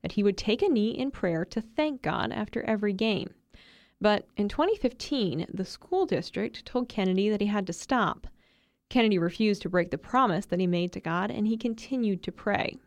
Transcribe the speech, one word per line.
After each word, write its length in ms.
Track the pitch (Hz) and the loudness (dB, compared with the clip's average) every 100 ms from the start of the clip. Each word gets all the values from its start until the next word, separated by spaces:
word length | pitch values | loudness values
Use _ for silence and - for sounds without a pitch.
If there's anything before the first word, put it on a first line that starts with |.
that 80 | - | -2
he 100 | - | 2
would 160 | 202 196 | 2 2
take 240 | - 220 | -2 2
a 80 | 403 | 4
knee 220 | 247 214 | 4 2
in 180 | - 269 | 0 -4
prayer 340 | - 185 165 175 | -2 -2 0 -2
to 160 | 233 | -6
thank 420 | 220 - 302 262 | -6 -2 -2 -2
God 280 | - - - | -4 -2 -2
after 300 | - 214 - | -4 -4 -4
every 300 | - 220 208 | -2 0 0
game. 400 | 196 220 202 - - _ - - - _ _ | 0 0 0 -4 -12 _ -20 -20 -20 _ _
But 260 | 208 208 - - | 2 2 0 -2
in 140 | 202 | -2
twenty 260 | - 339 440 | 2 2 2
fifteen, 720 | 247 - - 277 196 139 - | 0 -2 -4 0 0 0 -4
the 100 | - | -6
school 420 | 185 - - 370 370 | -6 -8 -4 0 2
district 600 | 156 - - 226 220 - | 0 -2 -6 -6 -8 -6
told 240 | 247 240 | -4 -4
Kennedy 400 | - 190 185 208 | -2 0 2 2
that 100 | 208 | 2
he 80 | 208 | 0
had 180 | 208 190 | 0 -2
to 60 | |
stop. 540 | 170 - 254 185 - - - _ _ _ _ _ | -8 0 2 2 -2 -12 -16 _ _ _ _ _
Kennedy 280 | 254 220 190 | 4 4 4
refused 440 | 170 - 220 202 | 0 2 2 2
to 80 | 180 | 0
break 220 | 185 175 | 0 0
the 60 | - | -4
promise 480 | - 247 247 175 - | 0 2 4 2 0
that 120 | 175 | 0
he 80 | 185 | 2
made 240 | 175 175 | 2 0
to 60 | 190 | -4
God, 320 | 165 170 202 | -4 -2 -2
and 160 | 240 214 | 0 0
he 80 | 226 | 0
continued 680 | 240 226 - 262 220 185 | -2 -6 -6 -2 0 0
to 80 | - | -4
pray. 460 | - - 202 - - | -6 -2 0 -2 -6